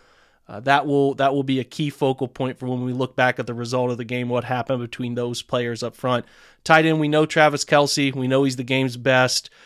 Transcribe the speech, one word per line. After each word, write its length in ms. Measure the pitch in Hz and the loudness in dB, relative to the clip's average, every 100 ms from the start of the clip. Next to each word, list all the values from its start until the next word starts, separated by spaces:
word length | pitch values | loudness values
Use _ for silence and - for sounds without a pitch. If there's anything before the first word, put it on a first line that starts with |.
| _ _ _ _ - | _ _ _ _ -18
uh, 140 | 107 | -6
that 240 | 127 143 147 | 0 2 2
will, 300 | 143 139 131 | 2 2 2
that 180 | 139 | 0
will 100 | 139 | 0
be 160 | 135 131 | 0 -2
a 60 | 120 | -4
key 240 | - 147 | -6 -6
focal 380 | - 135 131 127 | -2 0 0 -4
point 300 | - 127 123 | -4 -6 -6
for 100 | 127 | -6
when 180 | 127 123 | -4 -4
we 80 | |
look 220 | 123 127 - | -4 -4 0
back 240 | 127 123 | 0 0
at 80 | 120 | -4
the 60 | |
result 380 | 120 117 127 123 | -6 -4 -2 -2
of 60 | 120 | -4
the 80 | 113 | -6
game, 240 | 123 123 | -6 -2
what 140 | 120 | -2
happened 360 | 117 127 117 127 | -2 -4 -4 -4
between 360 | 117 - 123 120 | -6 -8 -6 -4
those 260 | 120 120 | -6 -6
players 420 | - 123 120 113 | -4 -4 -4 -6
up 120 | 117 - | -8 -6
front. 300 | 127 123 - _ - _ | -2 -2 -4 _ -20 _
Tight 220 | - 160 160 | 4 4 4
end, 140 | 156 | 2
we 80 | 151 | 2
know 180 | 151 156 | 2 2
Travis 400 | 160 151 143 - | 4 4 4 2
Kelce. 500 | 147 143 - 139 131 | 2 4 0 -2 -2
We 120 | 127 | 0
know 160 | 131 | 2
he's 120 | 139 127 | 2 -2
the 80 | |
game's 320 | 123 131 131 120 | -2 0 -2 -2
best. 540 | 123 131 127 - - _ | 2 4 4 0 -6 _